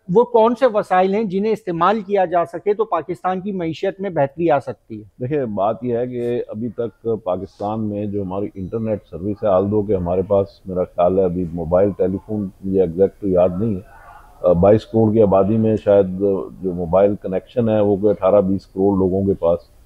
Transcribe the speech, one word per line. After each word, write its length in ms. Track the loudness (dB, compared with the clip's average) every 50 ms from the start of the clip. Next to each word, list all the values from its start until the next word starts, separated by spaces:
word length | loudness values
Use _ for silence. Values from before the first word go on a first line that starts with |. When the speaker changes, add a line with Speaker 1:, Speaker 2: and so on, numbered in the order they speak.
| _ 0
Speaker 1:
वो 120 | 2 2 2
कौन 300 | 4 4 4 4 4 2
से 120 | 2 0
वसाइल 500 | 2 2 0 -2 2 2 2 2 2 2
हैं 140 | 0 -2 -2
जिन्हें 220 | -2 -2 0 0
इस्तेमाल 500 | -2 -2 -4 -6 -2 2 2 2 2 0
किया 240 | -2 -2 0 0 0
जा 180 | 2 0 -2 -2
सके, 300 | -2 -6 -6 -2 -2 0
तो 120 | 0 -2
पाकिस्तान 560 | -2 -2 -4 -4 -6 -10 -6 -4 -4 -4 -4
की 100 | -6 -6
मईशत 440 | -6 -4 -6 -6 -6 -4 -4 -6 -4 -4
में 120 | -8 -4 0
बेहतरी 360 | 0 -2 -2 -2 -2 0 2
आ 100 | 2 0
सकती 400 | 0 -6 -12 -14 _ _ -16 -16
है? 120 | -16 -18 _ -10
Speaker 2:
देखिए, 240 | -6 -4 -4 -4 -4
बात 340 | -4 -2 -2 -2 -2 -2 -4 -4
यह 160 | -4 -4 -4
है 80 | -4
कि 100 | -6 -6 -6 -4 -4 -4 -4
अभी 300 | -6 -8 -10 -8 -8 -8
तक 220 | -6 -8 -8 -8 -10 _ -6 -6 -6 -4 -4
पाकिस्तान 540 | -6 -6 -6 -6 -12 _ -8 -8 -6 -4 -4
में 320 | -6 -6 -6 -6 -6 -6
जो 120 | -6 -6 -6
हमारी 260 | -6 -6 -6 -8 -8 -8
इंटरनेट 440 | -12 -10 -8 -6 -6 -4 -4 -6 -6 -8
सर्विस 340 | _ -14 -8 -8 -8 -6 -4 0
है, 60 | 2
although 360 | 2 2 2 2 0 0 0
कि 60 | 0 -2
हमारे 280 | -2 0 0 -2 -2
पास, 400 | 0 2 2 0 0 -2 -8 _ _
मेरा 160 | -6 -4 -4 -4
ख्याल 360 | -4 0 0 0 2 2 2
है, 60 | 2
अभी 200 | 0 0 -2 -4 -6 -6
मोबाइल 380 | -8 -4 0 2 2 2 2
टेलीफोन, 600 | 0 0 -2 -2 -2 -6 -6 -8 -6 -6 -6 -8 -10 _ -8
मुझे 180 | -2 0 0 0
एग्जैक्ट 380 | 0 2 0 0 0 0 _
तो 60 | -4
याद 320 | 0 2 2 2 2 0 -2
नहीं 160 | -4 -4 -4
है, 80 | -6 -8 -14 -20 -20 -20 -20 -20 -20 -20 -20 -16 -2 2
अ, 80 | 2 4
बाईस 320 | 6 6 4 4 4 2
करोड़ 280 | -2 0 2 2 4 4
की 60 | 4
आबादी 380 | 4 4 4 4 4 2 2
में 180 | 0 2 2 0
शायद 320 | 0 2 4 4 4 4 2 -2 -2 0 0 0 -2 -4 -8 -12 -8 -6
जो 100 | -6 -4
मोबाइल 420 | -4 -4 0 2 4 4 4 2
कनेक्शन 540 | -2 -6 -6 -6 -6 -8 -6 -4 -2 0 0
है, 120 | 2 2
वो 160 | 2 2 2
कोई 120 | 2 2 0
अठारह 320 | 0 2 2 4 4 4
बीस 240 | 4 2 -2 -4 -6
करोड़ 340 | -8 -4 0 0 2 2 2
लोगों 260 | 2 2 0 0 0
के 80 | 0 -2
पास, 360 | 0 0 0 0 0 -4 _ _ -20 -20